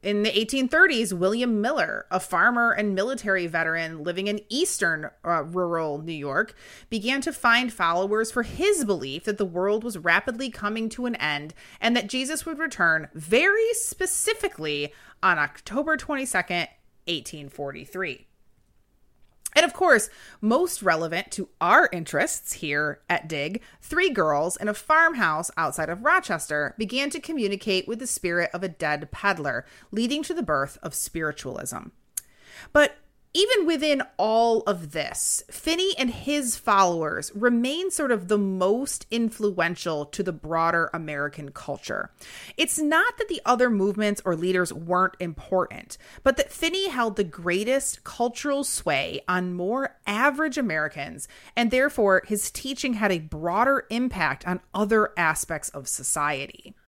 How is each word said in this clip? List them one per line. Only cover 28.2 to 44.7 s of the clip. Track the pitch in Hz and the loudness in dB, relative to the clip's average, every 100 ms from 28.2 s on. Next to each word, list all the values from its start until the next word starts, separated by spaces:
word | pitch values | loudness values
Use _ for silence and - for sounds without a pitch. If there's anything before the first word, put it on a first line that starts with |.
| 175 175 170 | -2 0 0
of | 180 | -2
a | 185 | -6
dead | - 156 151 151 | -4 -2 -2 -6
peddler, | - 202 170 143 120 - - - | -2 -2 0 -2 -4 -6 -16 -8
leading | 208 233 294 | -2 0 0
to | 302 330 | -2 -4
the | |
birth | 175 143 139 - | 0 0 -2 -6
of | 147 | -10
spiritualism. | - - 165 156 147 131 - - - - - _ - - _ - - - | -8 -6 -4 -4 -4 -8 -8 -8 -10 -12 -18 _ -16 -16 _ -20 -20 0
But | 294 285 - _ _ _ | 4 4 2 _ _ _
even | 339 415 494 330 | 2 4 4 4
within | 311 302 277 - - | 2 2 2 0 0
all | 214 226 233 226 | 4 6 6 4
of | - 175 151 | 2 -2 -4
this, | 156 - - - - - | -6 -6 -4 -2 -2 -4
Finney | - 320 339 381 339 | -6 -2 0 0 0
and | 254 | -2
his | 220 277 294 247 - | -2 -2 -2 -2 -2
followers | - 202 185 170 156 80 - 202 | 2 6 6 2 -2 -4 -6 0
remained | 240 233 254 320 381 | 2 4 2 -2 -2
sort | - 277 | 0 0
of | 220 180 | 0 2
the | 208 | 0
most | 196 190 185 233 277 - - | 2 2 2 2 -2 -8 -4
influential | 233 226 - 208 185 170 170 175 151 147 | -2 -2 -2 -2 0 -2 -2 -4 -4 -4
to | - | -4
the | 180 | -4
broader | 156 156 165 165 170 160 | -6 -2 0 2 2 0
American | 165 156 143 143 143 139 | -4 -6 -4 -4 -6 -12
culture. | - - 139 - 50 - - - - - - | -10 -10 -8 -6 -6 -6 -12 -20 -18 -8 -2
It's | 330 - | -2 0
not | 302 320 466 - | 2 4 2 0
that | 427 | -4
the | 330 - | -2 0
other | 240 247 | 2 4
movements | 208 196 202 208 202 190 | 4 2 2 0 0 -2
or | 160 | 0
leaders | 180 185 170 | 2 2 0